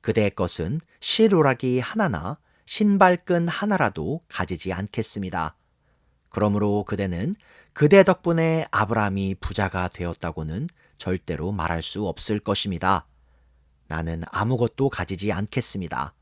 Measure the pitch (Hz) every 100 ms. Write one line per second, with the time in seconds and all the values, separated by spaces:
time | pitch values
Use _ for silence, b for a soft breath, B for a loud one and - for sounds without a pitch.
0 | - 113 104 - 90 - 82 147 b b
1 | - - 220 190 143 127 127 127 120 220
2 | 196 92 85 147 _ _ - - 208 196
3 | 185 180 - 175 170 - 208 196 123 98
4 | 78 156 _ - 90 90 95 90 104 -
5 | 110 - 95 87 80 - _ _ _ _
6 | _ _ _ - 104 104 104 104 101 98
7 | 98 85 120 208 b b b - 147 196
8 | 190 180 - 165 165 160 - - 104 110
9 | 104 98 95 95 - 98 98 92 90 -
10 | 87 82 85 80 80 85 165 b b b
11 | - 92 - 80 85 101 82 82 80 -
12 | 101 80 - 104 - 101 101 87 92 95
13 | - _ _ _ _ _ _ _ _ 78
14 | 82 82 82 - 110 123 117 - 135 -
15 | 90 92 101 90 107 - - 101 90 65
16 | 69 _